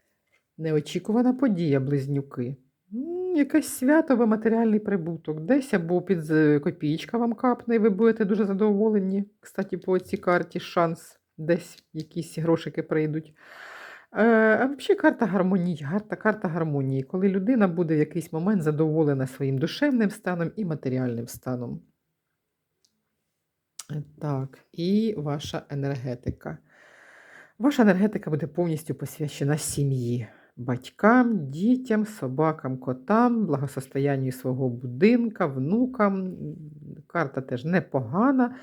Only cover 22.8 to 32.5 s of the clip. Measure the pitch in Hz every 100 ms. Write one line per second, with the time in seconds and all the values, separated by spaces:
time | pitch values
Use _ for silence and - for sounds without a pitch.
22.8 | _ _ _ _ _ _ _ _ _ -
23.8 | - 151 147 - 151 135 135 - _ -
24.8 | 170 208 226 151 147 147 - 156 - 143
25.8 | 139 139 127 123 135 123 - 160 _ _
26.8 | - - - - - - - - 247 285
27.8 | 214 185 214 214 165 151 147 - 175 151
28.8 | - 135 139 - 147 - 143 147 - -
29.8 | 139 131 120 120 107 - _ - 123 127
30.8 | - - 202 247 240 208 135 147 214 254
31.8 | - 214 208 - 131 131 156